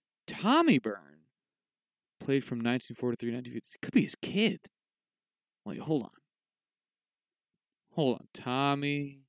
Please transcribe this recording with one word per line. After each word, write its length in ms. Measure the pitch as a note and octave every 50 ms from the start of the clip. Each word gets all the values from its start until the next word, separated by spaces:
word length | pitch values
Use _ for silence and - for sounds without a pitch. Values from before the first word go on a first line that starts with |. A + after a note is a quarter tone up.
| _ _ _ _ _ -
Tommy 520 | - - D#3+ G#3+ C#4 E4 E4+ D#4 F#3 B2+
Byrne 420 | - A2 G2+ F#2+ D2+ C#2+ D2 D#2 D#2 _ _ _ _ _ _ _ _ _ _ _ _ _ _ _ _ _ _ -
played 240 | - - C3+ C#3 B2
from 160 | - C3 A#2
nineteen 360 | A2+ A#2+ B2 B2 - - A#2
forty-three 340 | - B2+ B2 A#2 - A#2+ A#2
to 60 | A#2
nineteen 180 | B2+ B2+ A#2+ A#2+
fifty. 160 | A2 - - -
It 60 | -
could 120 | - - -
be 100 | - -
his 120 | - -
kid. 440 | - - - - G3 A3+ G#3 F#3 - - - _ _ _ _ _ _ _ _ _ _ _ _ _ _ _ _ _ _ -
Wait, 140 | G#2 - -
hold 240 | A#2+ D3+ D#3+ C3 -
on. 60 | - _ _ _ _ _ _ _ _ _ _ _ _ _ _ _ _ _ _ _ _ _ _ _ _ _ _ _ _ _ _ _ _ _ _ _ _
Hold 280 | _ E3+ D3 B2+ A2 -
on. 80 | - - -
Tommy 880 | - - B2+ B2+ C3+ C#3 C#3+ C#3 C#3+ C#3+ C#3+ C#3+ C#3+ C#3+ C#3 C#3 C3+ C3+